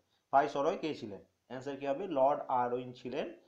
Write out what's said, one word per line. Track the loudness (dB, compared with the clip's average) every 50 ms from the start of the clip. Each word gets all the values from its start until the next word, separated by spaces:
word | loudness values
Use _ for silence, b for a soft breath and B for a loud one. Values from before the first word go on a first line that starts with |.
| _ _ _ _ _ _
ভাইসরয় | 4 4 4 4 0 0 0 0 0 0
কে | -2 -4 -4
ছিলেন? | -6 -8 -10 -10 -12 -16 _ _ _ _ _
অ্যান্সার | -10 -8 -6 -8 -8
কী | -4 -2
হবে? | -2 -2 -2 -4 -2
লর্ড | 4 4 6 6 4 2 0 0
আরউইন | 2 2 2 2 0 -2 -4 -8
ছিলেন | -12 -10 -10 -6 -4 -4 -4 -6 -8 b b